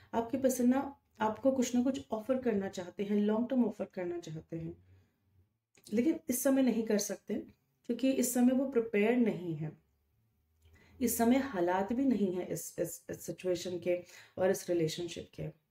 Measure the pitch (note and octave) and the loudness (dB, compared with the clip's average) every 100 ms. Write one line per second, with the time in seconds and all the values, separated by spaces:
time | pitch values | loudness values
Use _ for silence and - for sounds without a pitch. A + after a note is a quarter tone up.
0 | - A3 A#3 C4 C4 B3+ A#3+ C4 C#4 - | -6 -4 -2 0 2 4 4 4 0 -10
1 | _ _ G#3+ G#3+ C4+ C4 A#3+ B3 B3+ C4 | _ _ -2 2 2 2 2 2 0 -2
2 | - A3 G#3+ C4 B3 G3+ G3 F#3+ F3 - | -4 -6 -2 0 0 0 -2 -6 -10 -6
3 | G3+ G#3 G#3 A3 A#3+ C4 G#3+ - G3 - | 0 2 2 2 2 2 0 0 -8 -6
4 | F3 F3 E3+ D#3+ - E3 E3 E3+ _ - | -6 -6 -8 -12 -10 -8 -8 -12 _ -20
5 | _ _ _ _ _ _ _ _ - G#3+ | _ _ _ _ _ _ _ _ -4 0
6 | B3+ E4 - B3 C#4 C4+ B3+ G#3+ G#3+ G#3 | 2 0 -2 0 2 4 4 2 0 0
7 | - G3 - G#3+ - - _ _ - A#3+ | 0 -8 -6 -8 -8 -18 _ _ -6 0
8 | C4+ C4+ A#3+ B3 B3 C4 C4+ A#3 A3+ G#3 | 2 2 0 4 4 4 2 0 0 2
9 | G#3+ B3 A3 E3 F3 D3+ D#3 - _ _ | 2 4 2 0 -4 -6 -6 -10 _ _
10 | _ _ _ _ _ _ _ - - - | _ _ _ _ _ _ _ -20 -20 -4
11 | A#3+ - A#3 C4+ C4 F#3 F3 F#3 G3 A#3+ | -4 2 4 4 2 0 2 2 0 0
12 | C4+ G#3 G3 F3+ - E3 - - - - | 2 2 2 0 -4 -6 -6 -6 -6 -6
13 | - E3+ - E3+ F#3 F3 F#3 F3+ F3 F3 | -12 -12 -10 -6 -2 -2 -4 -4 -2 -2
14 | - - - - F#3 F#3+ - F3 D#3+ E3 | -4 -20 -18 0 0 0 0 0 0 -2
15 | E3+ - - - D#3 - _ | -8 -8 -14 -10 -10 -10 _